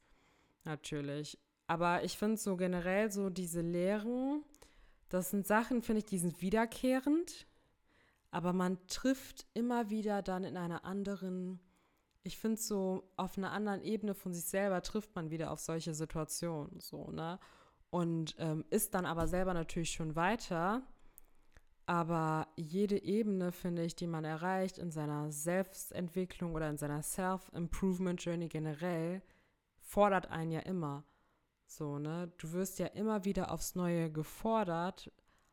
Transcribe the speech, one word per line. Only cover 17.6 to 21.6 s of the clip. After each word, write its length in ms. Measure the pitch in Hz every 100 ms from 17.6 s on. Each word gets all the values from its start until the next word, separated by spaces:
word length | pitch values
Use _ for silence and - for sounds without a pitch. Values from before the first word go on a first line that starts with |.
| - _ -
Und, 460 | 180 170 165 156 -
ähm, 280 | 165 156 -
ist 260 | 220 - 190
dann 100 | 175
aber 220 | 165 160
selber 260 | 180 185
natürlich 380 | 175 160 175 165
schon 240 | - 160 156
weiter, 680 | 175 233 - 170 175 233 262 - - - - - - -